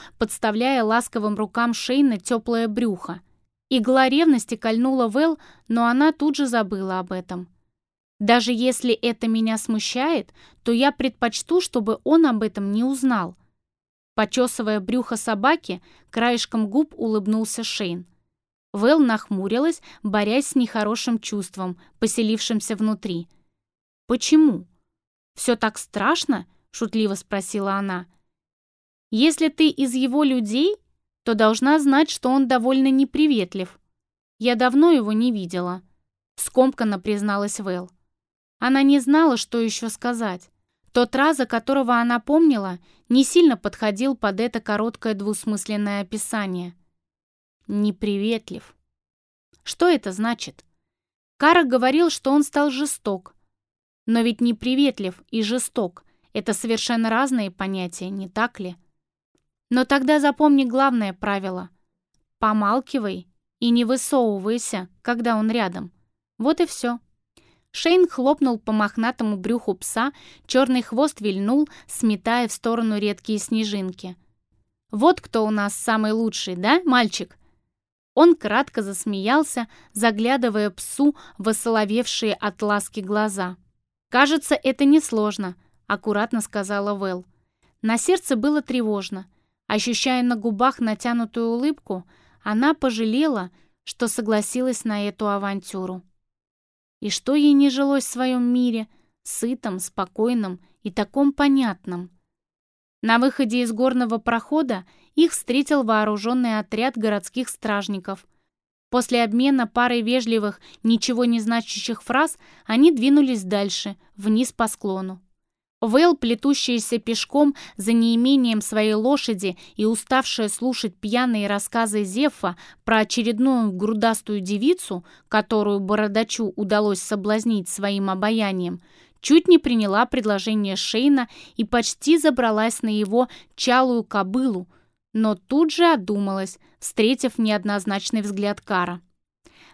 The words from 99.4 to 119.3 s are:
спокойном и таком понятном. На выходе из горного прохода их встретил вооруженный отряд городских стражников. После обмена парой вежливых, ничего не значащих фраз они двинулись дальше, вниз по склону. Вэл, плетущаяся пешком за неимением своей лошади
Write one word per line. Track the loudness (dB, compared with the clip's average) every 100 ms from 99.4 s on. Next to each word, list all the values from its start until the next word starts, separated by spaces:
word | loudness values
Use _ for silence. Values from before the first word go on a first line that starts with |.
| -4 -4 -6 -8
спокойном | -8 -8 -8 -2 0 0 -2 -8 _ _
и | -10
таком | -6 -4 2 2
понятном. | 2 2 2 0 -4 -8 -10 -10 _ _ _ _ _ _ _ _ _
На | 0 2
выходе | 2 0 -2 0
из | -2
горного | 0 0 0 -2 -2
прохода | -2 -4 -2 -2 0 -4 -8 _ _ 2
их | 2
встретил | 2 -2 -2 2 0
вооруженный | 2 2 0 -2 -2 0 0 -2
отряд | -4 -4 -2 -2
городских | -2 -2 -4 -8 -6
стражников. | -6 -4 -4 -4 -8 -8 -12 _ _ _ _ _ _ _
После | -2 0 0
обмена | 2 2 2 2 0
парой | 0 0 0
вежливых, | 0 0 0 0 -2 -6 -16 -4
ничего | 0 2 2 0 2
не | 2
значащих | 0 -2 -4 -8 -8 -8
фраз | -2 0 0 -2 _ _ -2
они | 6 6
двинулись | 6 4 4 4 0
дальше, | -2 -2 -2 -4 -8 -12 _ -8
вниз | 0 0 0
по | -2 -4
склону. | -4 -6 -6 -8 -12 _ _ _ _ _ -6
Вэл, | 2 6 6 4
плетущаяся | 0 0 0 0 0 -2 -2 -4
пешком | -4 -6 -2 2 2 2 -8 -8
за | 0
неимением | 2 2 2 4 4 4 0
своей | -2 0 0
лошади | 2 2 0 0